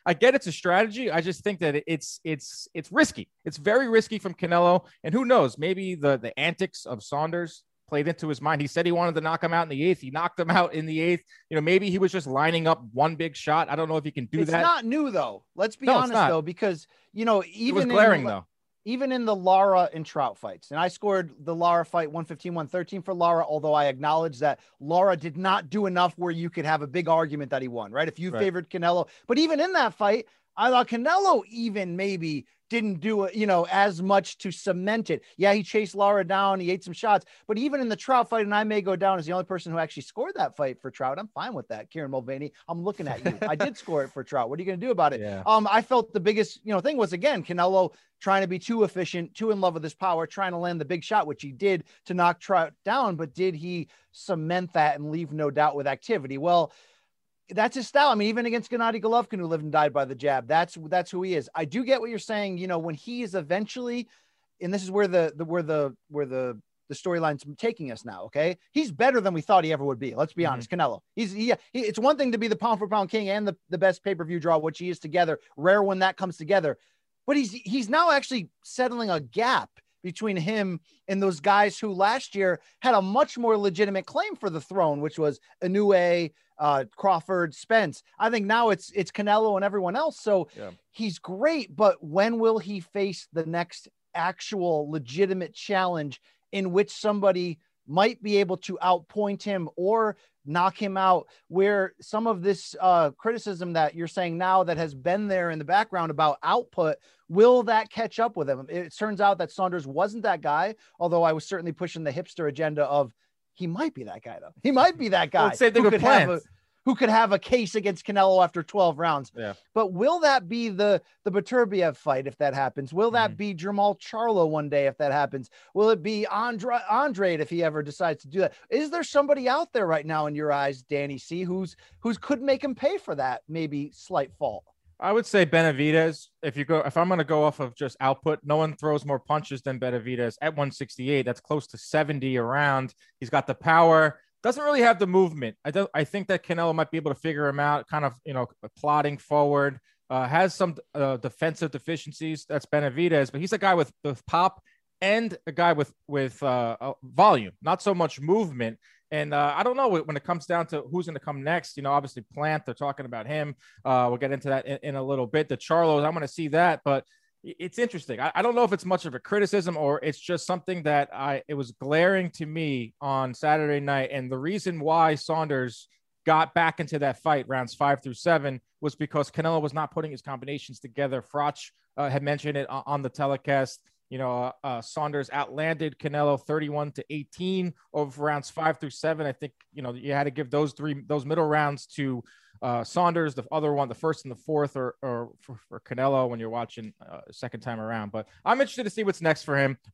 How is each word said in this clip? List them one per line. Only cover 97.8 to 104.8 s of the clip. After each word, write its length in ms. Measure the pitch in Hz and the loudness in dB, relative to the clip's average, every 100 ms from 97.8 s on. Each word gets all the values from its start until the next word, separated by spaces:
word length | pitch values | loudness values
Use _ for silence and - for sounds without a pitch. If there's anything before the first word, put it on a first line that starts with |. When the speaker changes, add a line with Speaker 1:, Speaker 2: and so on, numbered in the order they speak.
| - | -4
Speaker 2:
might 340 | 160 220 240 | 2 2 0
be 160 | 208 202 | 0 0
able 200 | 185 185 | 2 -2
to 200 | - 180 | -6 -2
outpoint 580 | 180 180 180 208 208 196 | 0 0 0 -4 -4 -4
him 260 | 208 190 165 - | -4 -4 -4 -4
or 400 | 185 226 214 - _ _ 139 | 0 2 0 -4 _ _ -6
knock 340 | 170 185 185 | 0 0 0
him 160 | 208 190 | -4 0
out, 320 | 190 180 - _ _ | 4 2 0 _ _
where 460 | 175 202 202 185 - | 0 2 2 0 -6
some 260 | - 214 233 | -8 -4 -2
of 160 | 190 | 0
this, 320 | 185 190 - - | 0 -2 -6 0
uh, 300 | 185 170 151 | 4 4 4
criticism 640 | 127 226 233 214 175 180 | 0 -4 -4 -6 -6 -4
that 220 | 165 151 160 | 0 0 -2
you're 120 | 165 | -6
saying 300 | - 175 165 | -4 -4 -2
now 260 | 185 190 | 2 4
that 140 | 175 | 4
has 160 | 160 | 0